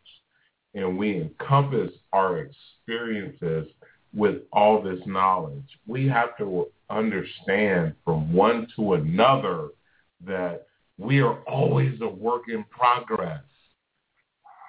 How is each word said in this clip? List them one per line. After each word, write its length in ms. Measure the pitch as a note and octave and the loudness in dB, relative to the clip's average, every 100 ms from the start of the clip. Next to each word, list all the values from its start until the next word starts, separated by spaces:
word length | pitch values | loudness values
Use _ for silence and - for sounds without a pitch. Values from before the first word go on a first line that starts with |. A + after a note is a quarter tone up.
| - - _ _ _ _ _ | -20 -20 _ _ _ _ _
and 240 | G2+ F#2 F#2 | -6 -4 -2
we 180 | G#2+ F#2 | -2 -2
encompass 760 | D#2 - - C#3 C#3 A#2+ F2+ - _ | -6 -8 2 2 4 0 -4 -8 _
our 280 | G2 F#2+ E2 | 0 2 0
experiences 1300 | C#2 - _ _ - A#2 A#2 G#2 F2 - E2+ D#2+ D2+ _ _ _ _ | -8 -16 _ _ -8 -6 -4 -6 -8 -6 -4 -4 -6 _ _ _ _
with 280 | G#2 G#2 - - | 0 0 0 -2
all 300 | G2+ G#2 G#2+ | 4 4 4
this 180 | F#2+ F2+ G2+ | 0 -6 -4
knowledge, 760 | F#2+ F#2+ F#2 D#2 C#2+ C#2 - G#2+ | 0 2 2 -2 -10 -16 -18 -8
we 180 | B2+ C3+ | -2 2
have 280 | A#2+ A#2+ - | 2 0 -2
to 280 | G2+ F2+ F2 _ - | -4 -4 -4 _ -6
understand 1040 | G#2 A2 G2 - - - G2 G#2+ F2+ D#2+ - | -2 -2 -2 -6 -8 -2 2 2 2 0 -2
from 300 | - D#2+ D#2 | -2 -2 2
one 340 | F2 G#2+ A#2+ - - | 4 4 2 -4 -4
to 180 | G#2 F2 | 0 0
another 720 | D2+ F2+ A#2+ C3+ F#2 E2+ D2+ - _ _ _ _ F2+ | 2 4 4 4 0 -4 -8 -14 _ _ _ _ -8
that 400 | F#2 F2 E2+ - _ _ - | -4 -4 -8 -14 _ _ -10
we 240 | G#2+ C#3 | 0 2
are 180 | A#2+ - | 2 0
always 580 | - C3 D3 C3+ C3+ A2 | -6 0 2 2 0 -2
a 60 | A2 | -6
work 420 | F#2+ A2 A#2+ A#2+ | -4 -2 -2 -4
in 160 | A2+ G#2 | -8 -8
progress. 800 | - B2 B2 A#2+ G#2+ F2+ D2+ - _ _ _ _ _ _ _ _ _ - - | 0 2 2 -2 -4 -4 -8 -14 _ _ _ _ _ _ _ _ _ -20 -20